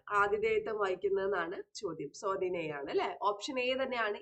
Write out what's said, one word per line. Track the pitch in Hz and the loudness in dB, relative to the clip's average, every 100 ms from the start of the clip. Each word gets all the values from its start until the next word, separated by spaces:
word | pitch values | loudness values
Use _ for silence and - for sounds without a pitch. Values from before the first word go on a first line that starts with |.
| - | 0
ആതിഥേയത്വം | 202 202 214 220 220 214 220 | 2 4 4 4 4 2 2
വഹിക്കുന്നതെന്നാണ് | 196 185 202 190 196 190 170 202 - | 0 2 2 2 2 0 -2 -6 -10
ചോദ്യം. | - 190 160 - | -8 -6 -6 -8
സ്വാതി | - 208 190 185 | -6 -2 0 0
എ | 175 156 | 0 -2
ആണ് | 143 143 | -4 -4
അല്ലെ? | 381 247 - | -2 -2 0
ഓപ്ഷൻ | 202 - - 262 | 0 0 -2 -2
എ | 247 262 | 0 0
തന്നെയാണ്, | 254 247 214 208 | 0 0 0 -2